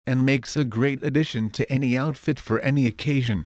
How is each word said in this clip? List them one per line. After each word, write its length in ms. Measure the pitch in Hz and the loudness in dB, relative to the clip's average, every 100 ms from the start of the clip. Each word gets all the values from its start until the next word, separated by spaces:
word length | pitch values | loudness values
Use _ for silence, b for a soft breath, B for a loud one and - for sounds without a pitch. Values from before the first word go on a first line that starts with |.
| - | -2
and 180 | 127 | 2
makes 320 | 131 135 - 156 | 2 2 0 -2
a 80 | |
great 380 | 131 113 139 135 | -2 2 0 0
addition 480 | 151 143 156 127 110 | -2 0 0 -2 -4
to 200 | - 123 | -4 -2
any 240 | 135 135 | 0 2
outfit 460 | 127 151 139 - 147 | 0 -2 -4 -4 -4
for 180 | - 110 | -2 0
any 260 | 135 143 123 | 2 2 2
occasion. 580 | - 143 139 120 98 76 | 0 -2 0 0 -2 -4